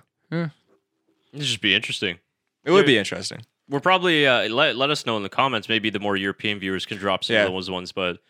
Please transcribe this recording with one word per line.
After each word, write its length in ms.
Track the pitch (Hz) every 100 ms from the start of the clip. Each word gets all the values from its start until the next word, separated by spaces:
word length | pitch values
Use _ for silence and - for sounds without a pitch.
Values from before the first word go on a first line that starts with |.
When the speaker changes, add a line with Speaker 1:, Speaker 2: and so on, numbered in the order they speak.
| _ _ -
Speaker 1:
Yeah. 180 | 165 165 - _ _ _ _ _ _ _
Speaker 2:
It'd 120 | 143 139
just 160 | 117
be 140 | 107 98
interesting. 420 | - - 98 85 _ _ _ _
Speaker 3:
It 80 | -
would 140 | 190 170
Speaker 2:
Yeah. 80 |
Speaker 3:
be 40 | 113
interesting. 440 | 98 90 - - - _ -
Speaker 2:
We're 120 | 139
probably, 460 | 180 185 180 156 139
uh, 240 | 120 104
let, 260 | 120 151 117
let 120 | 139
us 160 | 147 123
know 100 | 110
in 40 |
the 80 | 98
comments. 400 | - 135 113 107
Maybe 220 | 110 107
the 80 | 101
more 180 | 101 98
European 400 | 98 - 107 104
viewers 300 | 95 92 -
can 100 | 104
drop 260 | 98 95
some 120 | - 110
Speaker 3:
Yeah. 80 | 98
Speaker 2:
of 60 |
those 160 | 92 92
ones. 220 | 92 90
But 260 | - 90 87